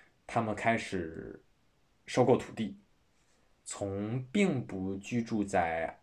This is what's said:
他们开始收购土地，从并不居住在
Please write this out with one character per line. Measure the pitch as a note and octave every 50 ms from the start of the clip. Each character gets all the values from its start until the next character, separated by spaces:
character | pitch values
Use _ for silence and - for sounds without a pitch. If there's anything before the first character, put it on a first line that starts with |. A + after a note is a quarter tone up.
| - _ _ _ _
他 | - - A#2+
们 | A2+ G#2+ G#2
开 | - - A#2 A2+
始 | A2 - - G2 F2+ E2 D#2+ E2 - - - - - _ _ _ _ _ _ _ _ _ _ _ _ _
收 | - - C3 B2
购 | C3+ A#2+
土 | G#2 - - -
地， | - A2 G2 - - _ _ _ _ _ _ _ _ _ _ _ _ _ _ _ _ _
从 | - - - G2+ G2 G2 G2+ G#2 A2 A#2+ C3 B2+ -
并 | - G3+ G3 F3+ D3 B2 G2+
不 | - G2 F#2+ F#2 F#2+ G2
居 | G2 - - B2 A#2+
住 | A2+ A#2 A2+ G#2+ G2+
在 | G2 G2 F#2 E2+ E2 D#2+ E2 D#2+ - - -